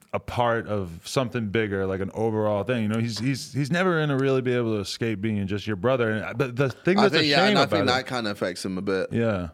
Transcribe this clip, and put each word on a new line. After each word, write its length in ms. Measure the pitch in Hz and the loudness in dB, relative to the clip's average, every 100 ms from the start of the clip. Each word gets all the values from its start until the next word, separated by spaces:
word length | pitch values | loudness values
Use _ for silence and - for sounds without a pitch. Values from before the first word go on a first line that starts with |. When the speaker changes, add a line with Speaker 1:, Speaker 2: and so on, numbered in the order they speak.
| _ | _
Speaker 1:
a 80 | 104 | -8
part 460 | - - 120 117 82 | -4 0 2 2 0
of 320 | 104 90 82 | -4 -4 -8
something 440 | - 143 120 123 107 | -4 -2 0 -2 0
bigger, 380 | 113 107 98 95 | 0 0 0 0
like 140 | 95 | -2
an 100 | 95 | -4
overall 480 | - 113 107 104 104 | -2 0 2 2 0
thing. 180 | 101 123 | 0 0
You 40 | 107 | 0
know, 120 | 113 | 0
he's, 180 | 117 104 | -2 -2
he's, 340 | 127 131 - | -2 -2 -4
he's 180 | 131 143 | -4 -2
never 280 | 175 185 160 | 0 2 2
gonna 160 | 151 135 | 2 2
really 260 | 135 131 | 2 2
be 100 | 127 | 2
able 220 | 123 113 | 0 0
to 60 | 107 | -2
escape 400 | 95 - 117 98 | -4 -4 -2 -2
being 240 | 110 104 95 | -2 -2 -2
just 180 | 101 110 | -4 -4
your 80 | 98 | 0
brother. 340 | 117 131 113 | 2 2 2
And, 280 | 107 95 113 | -2 -4 -4
but 160 | 135 120 | -2 0
the 140 | 135 | -2
thing 280 | - 170 196 | -2 0 4
Speaker 2:
I 40 | |
Speaker 1:
that's 120 | 208 | 4
a 40 | 160 | 4
Speaker 2:
think, 120 | 151 | 4
yeah, 60 | 139 | 4
Speaker 1:
shame 100 | - | 4
Speaker 2:
and 80 | 196 | 4
I 40 | |
Speaker 1:
about 80 | - | 4
Speaker 2:
think 120 | 101 | 2
Speaker 1:
it 20 | 123 | 2
Speaker 2:
that 200 | 127 127 | 0 0
kinda 240 | 127 107 | -4 -4
affects 340 | 101 98 87 | -2 -4 -4
him 140 | 98 90 | -6 -4
a 40 | |
bit. 300 | 98 95 - | -2 -2 0
Speaker 1:
Yeah. 360 | 113 113 98 82 | 0 0 0 -2